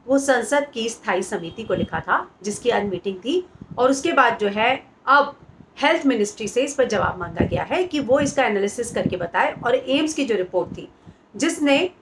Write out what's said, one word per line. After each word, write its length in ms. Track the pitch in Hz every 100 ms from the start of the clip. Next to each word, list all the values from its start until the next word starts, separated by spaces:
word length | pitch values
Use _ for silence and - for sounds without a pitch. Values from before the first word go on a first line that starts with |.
| 240
वो 120 | 277
संसद 460 | 277 247 220 285 285
की 140 | 233 226
स्थायी 340 | - 220 185
समिति 380 | 185 190 165 226
को 120 | 214
लिखा 260 | 180 - 165
था, 260 | - 285 - -
जिसकी 280 | 202 202 240
आज 140 | 208
मीटिंग 320 | 202 175 196 185
थी, 280 | 226 359 - - - -
और 120 | 254
उसके 220 | 269 330
बाद 260 | 277 240 226
जो 100 | 208
है 320 | 208 233 269 - _ -
अब 280 | 262 - - - - - -
health 260 | 294 330 277
ministry 400 | 233 202 - 214
से 140 | 240
इस 120 | 277
पर 100 | 277 247
जवाब 320 | 202 170 180
मांगा 260 | 170 170
गया 180 | - 165
है 180 | 160 320
कि 160 | 359 302
वो 180 | 220 285
इसका 240 | 277 -
analysis 480 | 233 202 202 247 226
करके 220 | 208 185 175
बताए। 360 | 170 185 285 -
और 180 | 247
Ames 400 | 262 262 277 311
की 100 | 302
जो 120 | 269 202
report 340 | 180 185 -
थी 180 | - - _ - - _ 208
जिसने 420 | 311 311 285 277 359 -